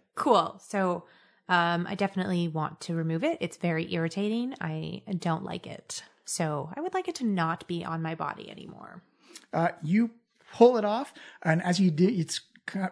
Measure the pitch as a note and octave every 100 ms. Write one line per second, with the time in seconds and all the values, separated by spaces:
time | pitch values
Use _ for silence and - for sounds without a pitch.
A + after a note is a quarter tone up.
0 | _ - C#4+ G3 D#3+ - - G3+ F#3 F3
1 | - - _ _ - F3 E3+ E3+ F3 G3
2 | G3 F#3 F3+ F3 E3+ D#3 D3+ - - E3
3 | D#3+ E3 D4+ - E3+ - E3+ D#3+ F3 E3+
4 | E3 G3 G#3 A#3 B3+ - D#3+ D#3 D#3+ -
5 | - F3+ F3 D#3+ - E3+ - - - -
6 | - _ - - D#3+ D3 D3+ A3+ F4+ F#4
7 | F4+ E4 A3+ F#3+ D#3+ E3 - E3+ F3 E3
8 | D#3+ E3 D3+ - - - - - - -
9 | - _ - - _ E3 E3+ - D#3 G#3
10 | A#3 - _ _ - - A#3+ A#3 G#3 A3+
11 | C#4+ - - - E3 E3 F3+ F3 F#3 D3+
12 | F#3+ G#3 D3+ - - - - F#3+ F#3+